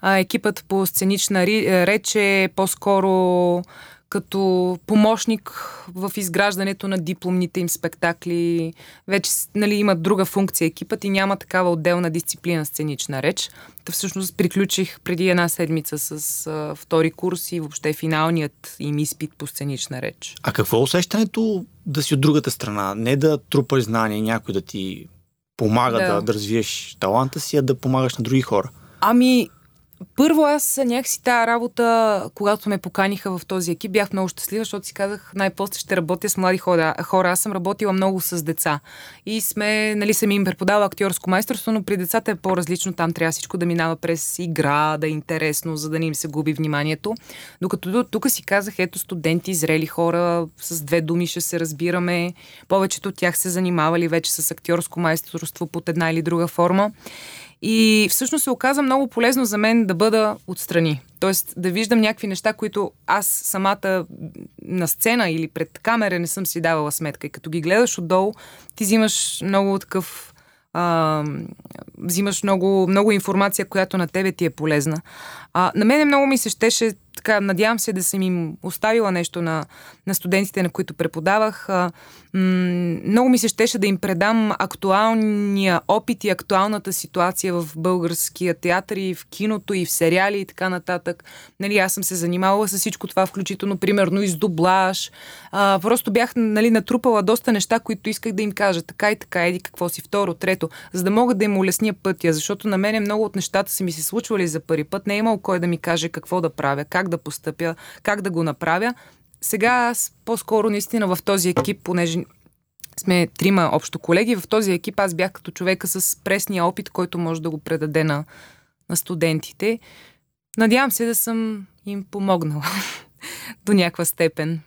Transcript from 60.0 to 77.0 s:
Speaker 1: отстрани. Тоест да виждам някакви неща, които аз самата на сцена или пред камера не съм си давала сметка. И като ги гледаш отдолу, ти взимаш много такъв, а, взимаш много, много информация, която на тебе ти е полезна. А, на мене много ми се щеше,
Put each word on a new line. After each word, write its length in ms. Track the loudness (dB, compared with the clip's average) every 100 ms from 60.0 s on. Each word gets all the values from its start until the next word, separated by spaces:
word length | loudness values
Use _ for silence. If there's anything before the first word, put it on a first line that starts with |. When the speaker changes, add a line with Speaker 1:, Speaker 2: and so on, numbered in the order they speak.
| 4 4 2 -2 -10
Speaker 1:
отстрани. 540 | -10 -2 2 2 0 -6 _
Тоест 340 | 0 0 -4 -4
да 140 | -2
виждам 300 | 0 2 4
някакви 260 | 4 0 -6
неща, 260 | -2 -2
които 380 | -2 -4 -4 -4 _ -2
аз 200 | 0 0
самата 800 | -2 -4 -2 0 0 0 -2 -4 -12 -14 -14 -20 -18
на 260 | -6 -4 -2
сцена 420 | 0 0 2 2
или 180 | 0 -4
пред 320 | -6 -8 -4
камера 400 | 0 2 2 0
не 80 | -2
съм 180 | -4 -4
си 160 | -2
давала 300 | 0 2 0
сметка. 360 | -2 -6 -6 -12
И 20 |
като 200 | -12 -8
ги 120 | -4
гледаш 360 | 2 4 4 0
отдолу, 360 | 2 2 2 -4 -18 -20 -20 -6
ти 80 |
взимаш 580 | 2 4 4 0 -4 -4
много 360 | 0 2 2 0
такъв, 540 | -2 -6 -6 -12 -20 _ _ _ _
а, 500 | -2 0 2 2 0 -2 -6 -10 -14 -20 -20 -20 -10
взимаш 460 | -4 -2 -2 -2
много, 420 | 0 2 4 4 4
много 220 | 4 4
информация, 540 | 2 2 2 2 0 -2
която 320 | 0 0 0
на 100 | 0
тебе 240 | 0 -2
ти 140 | 0 -2
е 40 |
полезна. 520 | 0 0 2 0 -4 -6 -20 -18 -18 -6
А, 180 | 0 0 4
на 100 | 4
мене 200 | 6 4
много 220 | 4 4
ми 100 | 2
се 120 | 0
щеше, 420 | 0 2 2 0 -2